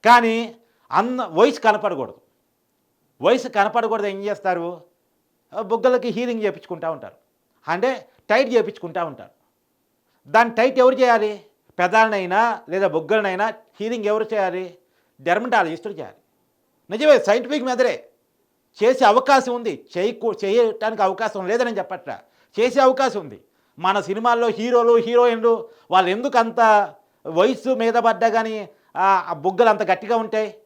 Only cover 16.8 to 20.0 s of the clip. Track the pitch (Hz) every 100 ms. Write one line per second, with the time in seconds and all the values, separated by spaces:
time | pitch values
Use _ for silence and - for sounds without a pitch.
16.8 | _ 220 302 277 190 220 240 294 254 247
17.8 | 254 151 - _ _ _ _ _ _ -
18.8 | 214 254 247 226 254 269 247 240 226 -
19.8 | - 175